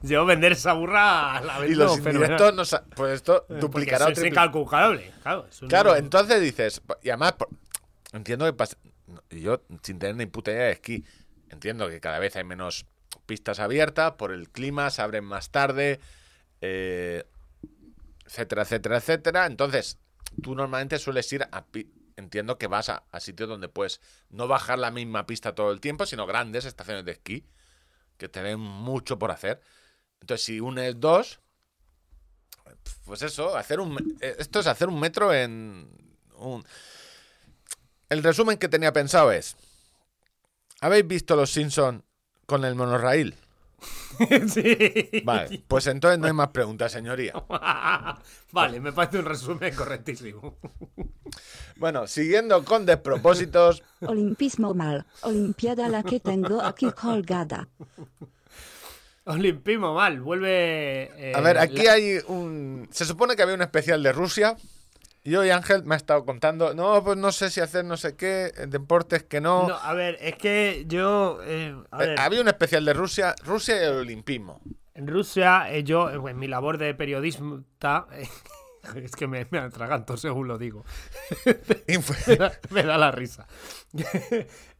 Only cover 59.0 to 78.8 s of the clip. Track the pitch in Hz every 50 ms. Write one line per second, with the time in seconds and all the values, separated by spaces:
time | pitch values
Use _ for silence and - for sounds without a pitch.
59 | - _ _ _ _ - 156 160 196 190 170 143 131 202 220 226 208 170 156 165
60 | 202 196 160 131 127 143 175 185 190 190 185 180 175 170 165 156 151 139 135 135
61 | 135 135 - - 139 135 131 143 147 165 175 165 160 - 131 139 220 226 220 220
62 | 214 208 196 180 - - 185 180 175 165 160 151 143 135 135 131 117 - - -
63 | 175 151 170 160 233 247 247 208 214 185 190 185 180 170 - 156 143 156 165 156
64 | 143 139 131 135 175 185 - - 208 214 226 - - - - - - _ _ _
65 | _ - _ _ _ 139 156 190 196 190 180 180 170 - 196 196 175 151 156 156
66 | - - 151 147 131 123 131 120 - 156 160 160 165 160 139 160 175 196 214 202
67 | 202 196 202 196 190 196 190 - 196 190 175 - 170 151 156 180 180 175 170 160
68 | - 165 139 _ - 190 190 190 185 175 - - - 139 135 139 139 143 165 175
69 | 165 165 170 160 151 _ - 147 147 165 180 180 180 180 185 151 - 151 160 180
70 | 175 175 170 - - 160 160 - - 208 202 208 208 202 185 147 147 160 160 180
71 | 185 196 202 208 196 185 160 87 90 135 160 160 160 151 139 135 - - - 135
72 | 147 165 156 139 131 151 196 240 247 220 202 - 170 147 160 156 151 147 143 143
73 | 180 185 - - 190 180 - - - 147 185 220 - - 226 202 170 156 139 135
74 | 127 120 117 110 110 - 139 120 104 90 73 - - - - - - _ _ -
75 | 139 143 151 185 202 - - 196 185 185 180 190 170 - 143 151 147 139 160 165
76 | 175 160 135 147 131 135 123 127 135 135 131 127 131 147 160 151 151 147 143 135
77 | 151 139 143 135 139 160 131 131 143 147 147 135 135 _ _ _ - 143 143 160
78 | 175 - - - 139 - - - - - 587 571 539 523 508 466